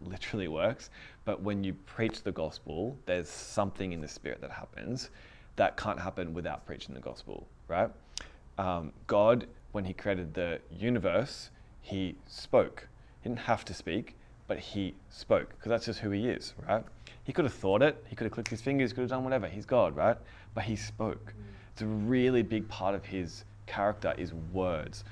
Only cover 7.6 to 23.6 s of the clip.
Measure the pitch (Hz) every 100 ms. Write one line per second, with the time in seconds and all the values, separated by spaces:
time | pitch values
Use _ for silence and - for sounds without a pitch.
7.6 | - 82 110 - - - - - - -
8.6 | 92 85 80 - - 104 107 123 - -
9.6 | - 104 92 - 104 92 82 90 85 80
10.6 | - 85 113 120 87 92 139 - - -
11.6 | - - - 95 92 - - - - 123
12.6 | 82 - - - - - 117 117 - 107
13.6 | - 90 - 92 - - - - - 85
14.6 | - 104 92 - - - - 101 - -
15.6 | 107 - 117 - 104 101 120 82 - -
16.6 | - 110 - - - - - 139 135 -
17.6 | 95 104 147 - - - 110 - 104 113
18.6 | 135 139 123 127 123 131 131 131 87 98
19.6 | - 123 87 71 95 - - - - 110
20.6 | 98 107 - - 110 - - - - -
21.6 | - - 107 107 107 127 127 123 101 110
22.6 | - - 95 98 - 95 85 - - -